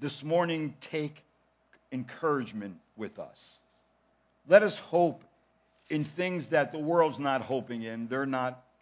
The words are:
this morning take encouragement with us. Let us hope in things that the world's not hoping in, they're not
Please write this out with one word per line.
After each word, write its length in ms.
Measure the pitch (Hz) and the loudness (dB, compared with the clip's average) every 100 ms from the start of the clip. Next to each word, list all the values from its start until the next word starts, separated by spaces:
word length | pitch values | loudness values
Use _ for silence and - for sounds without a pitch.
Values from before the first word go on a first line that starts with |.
this 240 | 139 - | -8 -8
morning 500 | 147 170 170 160 151 127 | 0 2 2 0 -4 -8
take 420 | - 151 151 - _ _ _ _ _ _ _ | -8 -6 -6 -8 _ _ _ _ _ _ _
encouragement 880 | 131 123 - 165 143 110 107 101 85 _ - | -8 -8 -4 0 0 -2 -8 -10 -12 _ -12
with 240 | 107 - | -10 -10
us. 400 | 76 - - - _ _ _ _ _ _ _ _ - | -14 -16 -20 -20 _ _ _ _ _ _ _ _ 6
Let 160 | 196 | 8
us 120 | 208 - | 8 0
hope 460 | - 165 175 - - _ _ _ _ _ _ | -2 2 2 0 -14 _ _ _ _ _ _
in 120 | 156 | -4
things 460 | 147 - 185 180 117 | -4 -4 -4 -4 0
that 240 | 151 143 | 2 2
the 60 | 160 | -2
world's 400 | 151 170 160 131 | 2 4 4 2
not 240 | 143 135 | 0 0
hoping 400 | 110 131 113 120 | 0 -4 -4 -8
in, 260 | 113 113 117 | -6 -8 -4
they're 160 | 131 | -4
not 400 | 135 131 127 127 _ _ | -2 -2 -2 -6 _ _